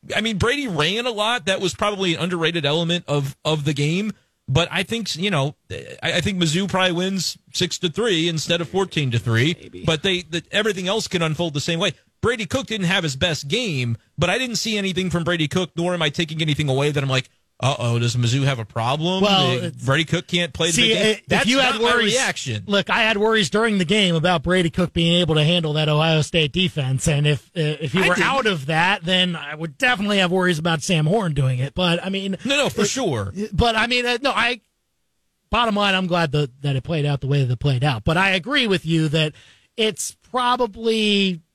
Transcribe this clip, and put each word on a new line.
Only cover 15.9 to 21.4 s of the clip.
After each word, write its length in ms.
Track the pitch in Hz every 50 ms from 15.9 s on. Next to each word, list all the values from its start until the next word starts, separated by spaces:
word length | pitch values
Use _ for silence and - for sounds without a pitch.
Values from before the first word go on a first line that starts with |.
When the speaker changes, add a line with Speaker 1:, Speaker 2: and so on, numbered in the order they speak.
| 180
Speaker 1:
am 80 | 175 160
I 80 | 151
taking 300 | 143 - 170 151 156 156 165
anything 260 | 156 147 135 151 143
away 220 | 131 131 139 147
that 100 | 143 147 135
I'm 80 | 135
like, 180 | 131 131 127 - _ _ _ _ _ _
"Uh-oh, 380 | - 127 143 - 120 120 117 120
does 160 | 117 123 117
Mizzou 260 | 123 123 117 117 139 139
have 140 | 139 135 120
a 60 | 113
problem? 580 | - - 117 113 120 135 147 156 175 185 190 190
Speaker 2:
Well, 260 | 208 196 190 185 180
Speaker 1:
They, 180 | - 123 117
Speaker 2:
it's 180 | - - - 120
Speaker 1:
Brady 220 | 123 135 151 165
Cook 200 | - - 170 175
can't 260 | - - 175 175 156 -
play 160 | - 160 170
the 40 | 165
Speaker 2:
see, 160 | 202 233 226
Speaker 1:
big 80 | 220
game." 100 | 214 202
Speaker 2:
i-, 40 | 214
if 160 | 214 - _
Speaker 1:
That's 200 | - 175 208